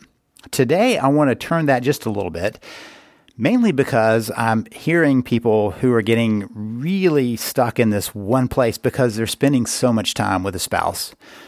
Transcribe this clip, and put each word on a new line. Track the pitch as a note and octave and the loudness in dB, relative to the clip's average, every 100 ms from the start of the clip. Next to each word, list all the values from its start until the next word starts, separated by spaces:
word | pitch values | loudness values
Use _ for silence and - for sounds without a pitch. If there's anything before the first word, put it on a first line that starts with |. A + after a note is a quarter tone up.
| - _ _ _ - | -20 _ _ _ -6
Today, | - B2 E3+ B3 G#3+ | -2 2 2 2 2
I | C3+ | 2
want | D3 C#3+ | 2 2
to | A#2 | 0
turn | - E3 D3+ | -2 -2 2
that | B2+ | 2
just | B2+ A#2 A#2 | 0 -2 -4
a | |
little | G#2 F2+ | -4 -4
bit, | E2+ F#2 - - - - - - _ _ - | -4 -4 -6 -14 -20 -20 -20 -20 _ _ -4
mainly | B2+ B3+ A#3 | 0 2 2
because | C3+ - B2 A2 A2+ A2 G#2+ | 2 2 2 4 2 0 -2
I'm | A2+ A2 - | 0 0 -2
hearing | - - E3+ D#3 C3 | -6 -2 2 4 2
people | B2 A#2+ A#2 G#2+ G#2 | 2 0 2 2 0
who | - B2+ | 0 0
are | A#2 | 2
getting | G#2 A2+ A2+ G#2+ G2 | 2 2 2 -2 -4
really | G#2+ G#2+ A#2 D3+ F#3+ F#3 D3 B2+ A2+ | -10 -10 -8 -4 0 2 2 0 -2
stuck | - - A#2+ - | -4 -2 0 2
in | A2+ | 2
this | G2+ - G#2 | 0 -4 -8
one | G2 B2+ B2+ | -2 0 0
place | - A#2+ - | 0 0 0
because | B2+ - B2 G#2+ | -4 0 0 0
they're | A2 | -4
spending | - C#3+ C3+ A2 | 0 2 2 0
so | - B2 | 0 0
much | A2 F#2+ | 2 0
time | - G#2 F#2+ | -2 -2 -2
with | G2 G2 | -2 -6
a | |
spouse. | - F#2 - - - - - - | -4 -2 -2 -4 -10 -14 -20 -20